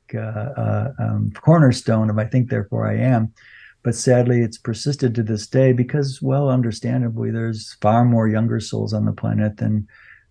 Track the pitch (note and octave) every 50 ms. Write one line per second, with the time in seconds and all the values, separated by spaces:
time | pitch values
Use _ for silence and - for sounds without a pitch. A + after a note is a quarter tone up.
0 | _ _ - A2 A2 A2 A2+ G#2+ G#2+ - - - A2+ G#2+ G#2 G#2 G#2+ B2+ - -
1 | A#2 A2 G#2+ G#2 G#2+ G#2+ G2+ - - - D#3+ E3+ D3+ B2+ A2+ - - - A2+ A2
2 | A2 A2 G#2+ G#2+ G#2+ G#2+ - B2+ B2 A#2+ A#2 A2 G#2 - - A2+ A2 G#2+ G#2+ A2
3 | A#2 C3 B2+ A2+ A2 A2 - _ - - - - - - - _ - A#2+ A2+ -
4 | - C3 B2 B2 A#2+ B2 B2 A#2+ A#2+ A2 A2+ - - - A2+ - - - - -
5 | C3+ B2 A2 A#2 A2+ G#2+ A2 G#2+ - - - C3 C3 C3 B2+ A#2+ B2 B2+ - D3+
6 | C#3+ C3+ C3 - - C3 C3 C#3 C#3+ C#3 B2+ B2+ B2 A#2 A2 - - A#2 B2 B2+
7 | B2 A#2 A2+ A#2 A2+ A2+ A2 A2+ A2+ A2+ A2 A2 - - - - - G#2 A2 A#2
8 | B2 B2 A#2 A2+ A2 A2 G#2+ G#2+ A2+ A2+ A2+ A2+ G#2+ - - G#2+ G#2+ G#2 G#2+ G#2+
9 | G#2+ G#2+ G#2+ - - A2 A2 G#2+ G#2+ G#2+ G#2 - A2+ G#2+ G#2+ G#2+ G#2 - _ -
10 | - - - - _ _